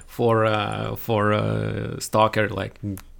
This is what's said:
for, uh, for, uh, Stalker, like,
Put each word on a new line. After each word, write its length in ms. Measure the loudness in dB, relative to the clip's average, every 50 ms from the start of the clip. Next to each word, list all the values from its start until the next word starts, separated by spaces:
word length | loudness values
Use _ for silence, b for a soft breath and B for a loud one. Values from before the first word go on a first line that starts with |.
| B
for, 400 | -12 -4 0 2 4 4 4 4
uh, 480 | 2 2 0 -2 -2 -4 -4 -4 -6 -6
for, 360 | -6 -2 0 2 2 4 4
uh, 680 | 2 2 2 0 0 0 -2 -2 -4 -4 -6 -6 -6 -8
Stalker, 500 | -6 0 4 4 4 4 4 0 0 0
like, 300 | -2 -4 -6 -6 -8 -8 -6 -6 -6 -8 -10 -16 -20